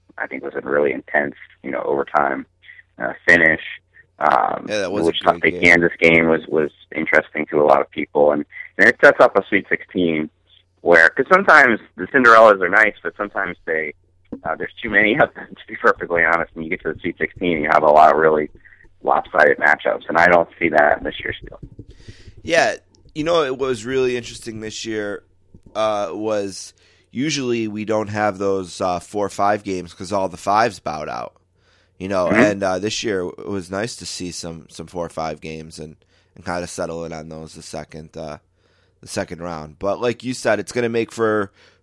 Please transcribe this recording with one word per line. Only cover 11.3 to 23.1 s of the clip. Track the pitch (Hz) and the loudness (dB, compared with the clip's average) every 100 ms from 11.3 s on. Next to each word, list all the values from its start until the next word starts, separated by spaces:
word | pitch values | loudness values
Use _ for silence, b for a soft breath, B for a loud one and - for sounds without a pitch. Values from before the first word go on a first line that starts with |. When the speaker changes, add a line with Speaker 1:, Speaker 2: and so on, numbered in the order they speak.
| 190 185 151 127 107 - - | 2 6 6 6 2 -6 -12
Speaker 1:
the | 90 | -2
Cinderellas | 139 120 113 113 98 | 4 8 10 8 6
are | 90 | 2
nice, | 101 107 - | 2 2 0
but | 85 - | -10 -8
sometimes | 101 104 95 87 - | -8 -6 -8 -8 -6
they, | 80 78 - _ _ _ - 80 | -6 -6 -12 _ _ _ -12 -10
uh, | 80 | -8
there's | 90 - | -10 -10
too | 117 | -2
many | 101 107 139 | 0 2 2
of | 117 | 0
them, | - - | -4 -18
<laughs> | |
to | - - | -20 -18
be | - | -2
perfectly | 113 - 82 85 | 0 0 -2 0
honest, | 82 85 78 82 | 2 0 -2 -10
and | |
you | 80 | -10
get | 90 | -8
to | 80 | -8
the | - | -8
Sweet | 87 - | -8 -6
sixteen, | 80 - 90 78 | -8 -4 -4 -2
you | 76 | 2
have | 78 | 4
a | 76 | 6
lot | 76 76 | 8 6
of | 73 | 6
really | 80 78 76 - b b b _ | 4 2 -2 -10 b b b _
lopsided | 67 69 - 78 73 - | -2 -2 0 2 4 4
matchups, | 71 76 62 - - | 2 2 -2 -4 -2
and | 82 | 2
I | 87 | 4
don't | 87 85 - | 4 2 -2
see | 82 | 0
that | 76 73 - | 2 2 0
this | 73 - | -4 -8
year | - | -10
still. | - - - - - - b b b b b | -12 -16 -20 -20 -20 -20 b b b b b
Speaker 2:
Yeah, | 147 165 120 87 _ _ _ | -2 2 2 -2 _ _ _